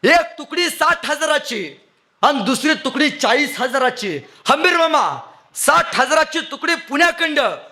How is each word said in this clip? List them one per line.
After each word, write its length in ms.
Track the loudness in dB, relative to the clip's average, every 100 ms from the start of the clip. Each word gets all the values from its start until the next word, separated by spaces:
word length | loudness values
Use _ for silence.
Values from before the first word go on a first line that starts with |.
एक 340 | 6 4 2 -8
तुकडी 320 | -10 -4 -4
साठ 360 | 0 0 0 -2
हजाराची 720 | -4 0 -2 -2 -8 -8 -14 _ _ _ _
आणि 160 | 0 2
दुसरी 360 | -2 0 0
तुकडी 360 | 0 -2 0 -2
चाळीस 500 | 0 0 2 0 -4
हजाराची." 600 | -4 0 -2 -2 -8 -8 -12 -12 0
"हंबीर 280 | 2 2 2
मामा, 440 | 2 2 0 -4 -12 -20 _
साठ 460 | -4 2 2 2 0
हजाराची 400 | 2 2 2 -2
तुकडी 340 | -6 -6 -2
पुण्याखंड 680 | -4 -4 0 0 2 -2 0 -2 -4 -14